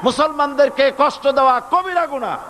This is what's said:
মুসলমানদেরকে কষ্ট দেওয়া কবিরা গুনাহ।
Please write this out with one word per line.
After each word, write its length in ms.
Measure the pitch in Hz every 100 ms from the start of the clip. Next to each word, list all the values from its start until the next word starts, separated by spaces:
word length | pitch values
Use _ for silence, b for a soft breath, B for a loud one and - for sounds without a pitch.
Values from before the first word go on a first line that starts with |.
মুসলমানদেরকে 800 | 247 247 311 294 285 277 277 269 269 269
কষ্ট 220 | 269 262 277
দেওয়া 280 | 269 262 247 233
কবিরা 340 | 349 370 349 320
গুনাহ। 320 | 285 220 139 -